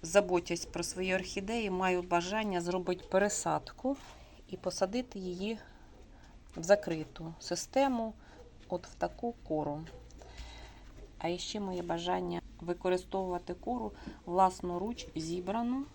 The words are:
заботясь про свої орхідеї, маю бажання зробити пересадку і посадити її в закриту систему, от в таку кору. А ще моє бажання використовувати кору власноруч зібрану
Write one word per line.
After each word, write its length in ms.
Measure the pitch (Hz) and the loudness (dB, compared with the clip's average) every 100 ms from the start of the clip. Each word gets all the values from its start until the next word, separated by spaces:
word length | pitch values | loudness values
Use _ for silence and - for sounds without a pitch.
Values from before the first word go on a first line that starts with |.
заботясь 600 | 165 196 185 180 175 170 | 8 6 8 2 2 -4
про 180 | - 170 | -2 -4
свої 320 | 170 - 185 | -4 -2 2
орхідеї, 560 | 185 185 - 196 233 214 | 2 0 -6 -2 -2 0
маю 320 | 180 185 180 | 2 4 4
бажання 580 | 180 175 175 214 208 180 | 4 2 4 0 2 0
зробити 440 | 170 185 180 180 - | 2 0 0 -2 2
пересадку 880 | 190 202 - 170 156 - - 254 277 - - - - - | 4 4 2 0 0 -2 -4 -2 -2 -6 -18 -18 -20 -12
і 80 | 185 | -6
посадити 640 | 185 175 190 226 254 202 | -4 0 0 0 -4 -6
її 400 | 185 180 202 226 - - - - - - - - - - | -6 -4 -4 -4 -8 -20 -20 -20 -20 -20 -20 -20 -14 -8
в 60 | |
закриту 720 | 165 202 208 160 151 - 165 165 | 8 8 8 -2 -4 -8 -10 -8
систему, 760 | - 170 - 269 277 247 226 214 - - - - - | -4 -4 2 4 6 4 -2 -6 -18 -18 -18 -20 -6
от 180 | 175 - | -6 -6
в 80 | |
таку 400 | - 175 - 240 233 - | -4 -4 -2 -4 -4 -2
кору. 320 | 156 147 147 160 - - - - - - - - - - - - - | 0 0 -2 -8 -14 -16 -16 -16 -14 -12 -12 -16 -16 -18 -16 -16 -6
А 180 | 165 175 | -4 -2
ще 240 | - 214 | -4 -4
моє 220 | 196 180 | -2 -2
бажання 580 | 175 170 175 180 180 175 - - | -2 -2 2 0 0 -2 -6 -10
використовувати 920 | 170 175 185 180 185 190 185 175 - | -4 0 2 2 2 -2 0 -2 -4
кору 380 | 180 - 247 214 - - - - | -6 -2 -2 -4 -6 -12 -12 0
власноруч 800 | 180 190 180 180 175 202 240 - - | 6 6 6 -4 -2 -2 -4 -6 -6
зібрану 680 | 160 175 180 220 240 262 285 | -2 -2 0 0 2 0 -4